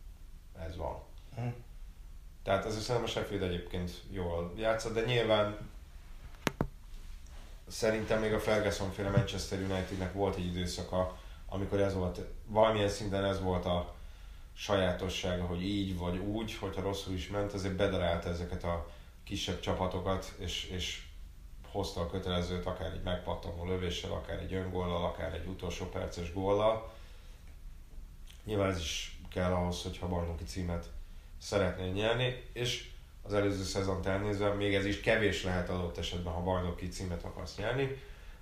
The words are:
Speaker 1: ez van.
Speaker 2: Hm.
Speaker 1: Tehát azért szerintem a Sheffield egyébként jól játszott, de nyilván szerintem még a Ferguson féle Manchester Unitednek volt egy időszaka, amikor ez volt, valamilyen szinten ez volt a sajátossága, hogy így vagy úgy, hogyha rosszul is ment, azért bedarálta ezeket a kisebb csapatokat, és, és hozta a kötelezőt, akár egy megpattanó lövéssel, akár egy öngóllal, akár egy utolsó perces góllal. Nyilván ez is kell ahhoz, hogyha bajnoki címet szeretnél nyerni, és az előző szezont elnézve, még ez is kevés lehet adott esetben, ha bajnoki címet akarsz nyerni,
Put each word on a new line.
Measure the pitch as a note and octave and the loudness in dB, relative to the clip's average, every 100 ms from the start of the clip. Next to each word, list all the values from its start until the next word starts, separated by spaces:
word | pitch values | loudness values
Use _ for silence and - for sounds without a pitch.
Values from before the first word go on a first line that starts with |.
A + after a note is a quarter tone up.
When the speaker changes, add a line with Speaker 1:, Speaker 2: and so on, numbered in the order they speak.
| - - - - - E2 E2 | -14 -14 -14 -14 -14 -10 -8
Speaker 1:
ez | E2+ | -4
van. | C2+ - - - - A#2 | -4 -6 -10 -14 -10 -4
Speaker 2:
Hm. | A#2+ - - - - - - - - - | -4 -4 -10 -12 -12 -12 -14 -14 -14 -6
Speaker 1:
Tehát | - G2 G#2+ | 2 2 2
azért | G#2+ | -2
szerintem | A#2+ A#2+ A2+ | 2 2 2
a | |
Sheffield | A2 - G2 | 0 0 0
egyébként | F#2 F2 - F2+ E2+ - - | 0 0 -2 -4 -4 -6 -6
jól | G2 F2 E2+ E2+ G#2 | -4 0 0 -2 0
játszott, | A2 A2+ A2+ | 2 2 0
de | A2 A#2+ | 0 4
nyilván | A#2+ A2 G#2+ G#2 G2+ - - - - - - - - - - - - - - - - - - - - - | 4 6 6 6 0 -8 -12 -14 -14 -14 -12 -12 -4 -2 0 -2 -6 -12 -12 -10 -12 -12 -12 -12 -14 -10
szerintem | - A2 A2 G#2 A2 | 2 4 4 4 4
még | G#2+ | 4
a | G#2+ | 4
Ferguson | A#2 G#2+ G2+ G2 F#2+ | 4 4 4 2 0
féle | F#2+ G2 | 0 4
Manchester | G2+ - F#2+ - F#2+ | 4 4 0 -2 0
Unitednek | F#2+ F#2 F2+ F#2+ F#2 | 2 0 0 -2 -2
volt | F#2+ F#2+ F#2 | 2 2 2
egy | F2+ | 0
időszaka, | F2+ F2+ - F2 F#2 F#2 - - - - | 0 0 -2 0 2 2 -2 -12 -12 -6
amikor | F#2+ F#2+ G2+ | -4 2 4
ez | G2 | 4
volt, | F#2 F2+ G2 - - A2 | 4 0 -2 -6 -8 2
valamilyen | G#2+ A2+ G#2+ G2+ | 6 8 8 4
szinten | G2+ G#2 G2 G2 | 2 0 2 2
ez | F#2 | 2
volt | F#2 F2+ F2+ | 2 2 2
a | F2 - - - - - - - | 2 0 -6 -12 -12 -14 -14 -14
sajátossága, | - - G2 F#2 F2 F#2 - F#2 F2+ F2 | -6 2 4 4 2 0 0 0 0 0
hogy | F2 | 0
így | F#2+ G2+ F#2+ F2+ | 2 2 0 0
vagy | F2+ F2+ | 0 0
úgy, | G#2 A2 A2 - | 0 -2 -2 -4
hogyha | G2 F#2+ | -4 -2
rosszul | G2 G2 G2 | 0 -2 -2
is | F#2 D#2 | -4 -2
ment, | G2+ G2+ | 0 0
azért | G2 F#2 F#2 | 0 0 4
bedarálta | G2 F#2 E2+ E2+ F2 | 4 4 2 2 0
ezeket | E2+ E2+ F#2 | -2 -2 -2
a | F2 E2 - - - - | 0 -2 -4 -10 -16 -14
kisebb | - G2 - F2 | -6 -4 -2 -2
csapatokat, | G2+ F2+ F#2 F#2 F#2 F#2 - - | 0 0 0 0 0 0 -2 -6
és, | F2+ - - | -4 -4 -4
és | F2+ - - - - - - - - - | -4 -4 -6 -10 -12 -14 -14 -14 -14 -6
hozta | G2+ F2+ F2+ | -2 -2 -2
a | E2+ | -2
kötelezőt, | F#2+ F2+ F2 F2 F2 F#2 | 0 0 2 2 0 -2
akár | F2+ E2 | -2 -2
egy | E2+ | -2
megpattanó | F2+ F2+ F2 E2+ F2 E2+ F2+ | -2 -2 -2 -4 -4 -4 0
lövéssel, | F#2 F2 F2 F#2 | 0 0 -2 -2
akár | F2+ - E2+ | -4 -4 -4
egy | F2 | -2
öngóllal, | F#2 F#2 F2+ F2+ F2 E2+ | -2 0 0 0 2 0
akár | - E2 | 0 -4
egy | E2 E2+ | -4 -4
utolsó | F2+ F2 - F2+ | -4 -4 -4 -4
perces | F#2 F#2 - E2+ | -4 -4 -4 -4
góllal. | F#2+ F#2+ G2+ A2 A2 - - - - - - - - - - - - - - - - G#2+ | 0 4 6 6 4 -2 -12 -14 -14 -14 -14 -14 -12 -12 -12 -12 -12 -12 -12 -14 -10 0
Nyilván | G2+ G2 | 4 4
ez | F2 | 2
is | D#2+ - - - - | 0 -2 -4 -8 -4
kell | F#2 F2+ | 0 2
ahhoz, | F2+ F2 F2 | 4 2 0
hogyha | F#2 - F2+ | -4 -4 0
bajnoki | F2 E2+ E2 | 0 0 -2
címet | D#2 F#2+ F2 E2+ - - - - - - | -4 -2 -2 -2 -4 -8 -10 -12 -14 -12
szeretnél | - G2+ F#2 F2+ F#2 | 0 4 4 2 0
nyerni, | G2 A2 A#2+ B2+ - - | 2 4 4 2 0 -6
és | A#2 B2 - - - - - | -2 0 0 -6 -14 -16 -12
az | G2+ | 0
előző | G2+ G2+ F#2+ | 4 4 4
szezont | F#2 G2+ F#2+ F2+ F#2+ | 0 2 2 2 2
elnézve, | G2 G#2 G2+ G#2 | 2 2 4 4
még | G2+ G2+ G2 | 4 4 4
ez | G2+ | 4
is | F#2+ | 2
kevés | A2+ G#2+ G2+ F2+ | 4 6 6 4
lehet | F#2 F2+ F2 | 2 2 2
adott | F2+ E2+ - | 0 0 -2
esetben, | - F2+ F2 | -2 -2 -2
ha | E2+ | 0
bajnoki | F2+ F#2 F2 E2+ F2 | 2 2 2 -2 -4
címet | - F#2 E2+ | -4 -4 -4
akarsz | F#2 - F2+ - | -4 -6 -8 -4
nyerni, | A2 C3 C3 C3 - - - - | 0 0 0 -2 -10 -12 -14 -14